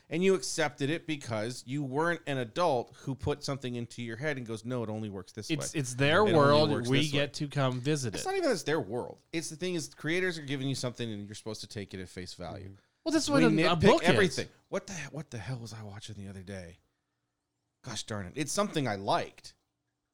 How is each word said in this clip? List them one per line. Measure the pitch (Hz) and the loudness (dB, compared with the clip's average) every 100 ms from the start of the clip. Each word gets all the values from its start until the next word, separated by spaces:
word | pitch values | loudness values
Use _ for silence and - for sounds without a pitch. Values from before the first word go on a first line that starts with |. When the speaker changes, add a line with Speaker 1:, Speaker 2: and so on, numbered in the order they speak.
| _ | _
Speaker 1:
And | 165 | 2
you | 190 185 | 4 2
accepted | - - 147 - 139 | 0 0 -2 0 -2
it | 165 156 | -2 -4
because | 147 123 110 117 127 120 | -6 -4 -4 -4 -6 -6
you | 143 | -4
weren't | 135 139 170 165 147 | -2 0 0 -2 -2
an | 131 | -2
adult | 117 170 175 123 - - | -2 0 2 2 -2 -10
who | - - | -8 -4
put | 147 143 | -2 -2
something | - 135 127 120 | -4 -6 -4 -6
into | 117 - | -8 -8
your | 117 113 | -8 -6
head | 156 135 | -4 -4
and | 113 | -6
goes, | 110 | -8
"No, | 120 127 | -4 -4
it | 107 | -4
only | 107 107 | -4 -6
works | 95 - | -8 -10
this | 113 104 | -12 -4
Speaker 2:
It's, | 147 135 | -4 -2
Speaker 1:
way. | 156 | -4
Speaker 2:
it's | 123 123 | -4 2
their | 143 180 | 4 6
Speaker 1:
It | |
only | 214 160 | 6 8
Speaker 2:
world. | 143 151 151 | 8 8 6
Speaker 1:
works | 131 120 | 2 2
Speaker 2:
We | 135 | 2
Speaker 1:
this | 151 | 4
way." | 143 | 2
Speaker 2:
get | 143 | 0
to | - 143 | -4 -4
come | 143 131 123 | 0 0 0
visit | 139 151 120 | 0 0 0
Speaker 1:
It's | 85 | -4
Speaker 2:
it. | 381 | -2
Speaker 1:
not | 392 | 0
even | 311 | 2
it's | 185 | 0
their | 147 156 | 0 0
world. | 95 117 - - _ | 0 -4 -6 -12 _
It's | 165 156 | -6 -6
the | 156 | -6
thing | 180 175 | -4 -4
is, | 135 | -6
creators | - 151 180 185 160 | -6 -2 0 0 -2
are | |
giving | 139 139 135 | -6 -2 -2
you | 131 | 0
something | 123 - 117 | -4 -4 -6
and | 104 101 | -6 -10
you're | 107 | -10
supposed | 110 107 | -10 -10
to | 104 | -10
take | 107 95 | -10 -8
it | 95 | -10
at | 90 | -10
face | 92 90 - | -10 -12 -10
value. | 82 71 95 | -10 -10 -14
Speaker 3:
Mm-hmm. | 98 _ _ | -18 _ _
Speaker 2:
Well, | 320 | 0
that's | 302 285 | 0 4
Speaker 1:
We | |
Speaker 2:
what | 277 | 6
a, | 247 | 6
a | |
Speaker 1:
nitpick | 160 165 170 | 6 4 8
Speaker 2:
book | 208 320 - | 8 8 6
Speaker 1:
everything. | 214 185 - - | 6 4 2 -8
Speaker 2:
is. | _ _ | _ _
Speaker 1:
What | 190 - | -6 -6
the, | 175 139 | -12 -10
what | 143 - | -10 -10
the | 117 | -10
hell | 95 123 | -6 -8
was | 113 | -8
I | 110 | -12
watching | 104 101 - 101 | -12 -12 -12 -12
the | 98 | -12
other | 95 | -12
day? | 92 95 85 87 _ _ _ _ _ _ _ _ _ _ | -12 -12 -12 -18 _ _ _ _ _ _ _ _ _ _
Gosh | 131 110 | -10 -10
darn | - 104 90 | -6 -6 -6
it. | 147 | -6
It's | 143 | -4
something | 202 208 160 127 | -2 0 0 -2
I | 101 | -2
liked. | 104 139 101 - - _ _ _ _ _ _ | 0 0 0 -10 -20 _ _ _ _ _ _